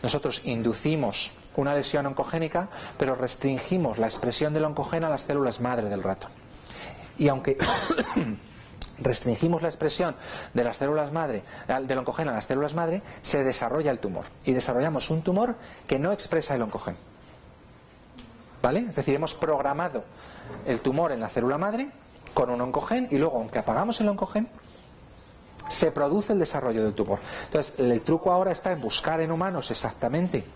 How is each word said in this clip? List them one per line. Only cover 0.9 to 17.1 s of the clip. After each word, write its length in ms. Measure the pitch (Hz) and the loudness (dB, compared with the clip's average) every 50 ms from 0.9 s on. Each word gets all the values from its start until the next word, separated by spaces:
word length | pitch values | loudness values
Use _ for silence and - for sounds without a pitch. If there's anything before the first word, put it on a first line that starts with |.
| 160 156 139 - 101 - - - - - - - - | 2 2 2 0 0 -2 -6 -6 -8 -14 -20 -6 -2
una 180 | - 139 139 143 | 0 0 2 2
lesión 320 | 143 139 - - 147 139 | 2 0 2 0 0 0
oncogénica, 640 | 139 135 - - - - 165 165 156 - 170 185 202 - - - - - | 0 -2 -2 -2 -2 0 -2 -2 0 0 0 0 0 -6 -12 -12 -12 -2
pero 180 | - 147 131 131 | 0 0 2 2
restringimos 840 | 123 127 120 - - - 135 135 131 - - 185 185 170 127 107 | 0 -2 -4 -4 0 0 0 0 0 0 0 0 2 2 2 2
la 100 | 117 113 | 2 0
expresión 460 | 110 - - - 120 117 - 151 151 151 | 0 0 0 -2 -2 0 0 0 0 2
del 120 | 156 156 | 2 0
oncogeno 420 | 151 147 147 135 - - 165 160 | 0 0 -2 -4 -2 -2 0 0
a 20 | 160 | 0
las 140 | 151 131 - | 0 -2 -2
células 360 | - 143 147 139 123 107 107 | -2 0 2 2 0 0 0
madre 300 | 117 123 123 117 107 104 | -2 0 0 0 0 0
del 140 | 101 98 92 | -2 -2 -2
ratón. 280 | 95 95 - - - - - - - - - - - - - - - - - - - - | -2 -2 -4 -6 -16 -16 -18 -20 -20 -20 -18 -18 -16 -14 -14 -14 -14 -14 -14 -16 -16 -4
Y 100 | - 160 147 | 2 2 4
aunque 280 | 135 131 - 139 135 - - - 233 - - - - - - - - - 160 | 4 2 0 0 2 2 2 2 2 0 0 0 0 0 0 0 0 -2 0
<coughs> 720 | 113 - 98 - - - - - - - - - - - - | -2 -4 -6 -10 -18 -20 -20 -18 -18 -6 -6 -6 -6 -6 -2
restringimos 640 | - 123 120 - - 123 117 - 156 165 170 156 | 0 0 0 2 0 0 2 2 2 2 2 2
la 60 | 160 165 | 0 -2
expresión 460 | 156 - 160 151 - - 180 165 147 - - - - - - - - | -2 0 0 0 2 2 0 0 0 -6 -12 -12 -12 -12 -12 -4 0
de 100 | 123 120 | 0 0
las 140 | 120 107 | 0 0
células 340 | - 139 143 151 156 147 143 | 0 0 2 2 2 0 0
madre, 300 | 147 165 160 143 120 101 - - - - - | 0 -2 -2 0 -2 -4 -6 -10 -16 -14 -2
al, 200 | - 127 131 135 | -2 0 0 0
del 100 | 131 135 | 0 0
oncogeno 340 | 131 127 127 120 - 160 147 | 0 0 -2 -2 0 0 0
a 40 | 120 | 0
las 100 | 107 - | -2 -2
células 280 | - 135 135 147 147 147 | 0 0 0 0 0 0
madre, 280 | 165 170 165 170 196 - - - - | 0 0 0 0 -2 -4 -8 -16 -8
se 220 | - - - 147 135 | -2 0 2 4 4
desarrolla 480 | 139 - - - - - 156 156 147 | 2 2 0 0 0 0 2 2 2
el 80 | 127 113 | 0 0
tumor. 260 | - 101 90 78 78 - - - - | -2 -4 -6 -6 -8 -10 -16 -6 0
Y 80 | - 127 | 2 2
desarrollamos 560 | 127 123 - 123 123 139 165 156 135 - - | 2 2 2 2 2 2 2 2 0 0 0
un 140 | 160 160 156 | 0 0 2
tumor 320 | 190 180 196 233 254 226 - - - - - - | 2 2 2 2 2 0 -6 -10 -18 -18 -18 -2
que 120 | - 143 131 | 0 0 2
no 120 | 147 180 | 2 0
expresa 440 | 208 202 - - - 160 151 - 143 | 0 -2 -2 0 0 0 2 2 0
el 60 | 123 | 0
oncogeno. 360 | 117 107 - 95 - - 90 - - - | 0 -2 -4 -6 -6 -6 -8 -8 -14 -20